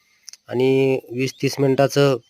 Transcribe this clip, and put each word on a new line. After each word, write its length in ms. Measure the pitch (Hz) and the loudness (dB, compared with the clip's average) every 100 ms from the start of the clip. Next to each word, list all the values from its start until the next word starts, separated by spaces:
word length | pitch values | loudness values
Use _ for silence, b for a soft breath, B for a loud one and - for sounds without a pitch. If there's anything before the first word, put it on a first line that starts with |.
| B B B - - | B B B -20 -8
आणि 500 | 113 131 135 135 131 - | -2 0 2 2 -2 -4
वीस 240 | 120 131 - | -6 -6 -4
तीस 140 | 139 - | -6 0
मिनिटाचं 580 | 139 131 139 143 143 123 - | 0 2 2 2 2 0 -6